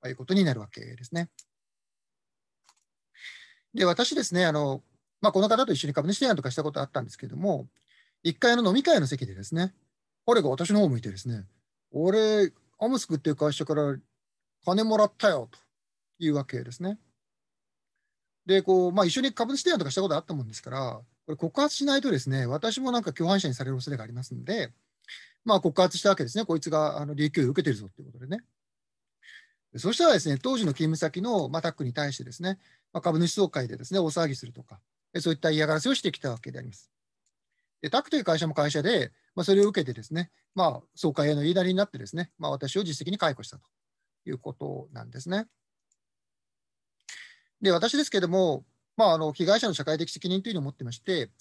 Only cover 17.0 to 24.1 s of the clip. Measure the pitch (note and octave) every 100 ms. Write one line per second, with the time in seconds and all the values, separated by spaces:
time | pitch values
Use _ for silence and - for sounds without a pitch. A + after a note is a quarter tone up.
17 | _ _ _ _ _ _ _ _ _ _
18 | _ _ _ _ - F#3+ F#3 F#3 F3+ F#3
19 | F#3 G#3 C4 - A3+ C#4 - D#4 C#3+ C3
20 | F#3+ D3+ - D#3 A#2 A2 - C3 C3 A#2
21 | A#2+ _ - D3+ E3 - D4 - C#4 C#4
22 | C#4 D#3 B2+ C3+ A#2+ C#3+ A3+ A3+ C4 A#3+
23 | G#3 - E3 G3 E3+ B2 C3 C3 B2+ C3+
24 | A2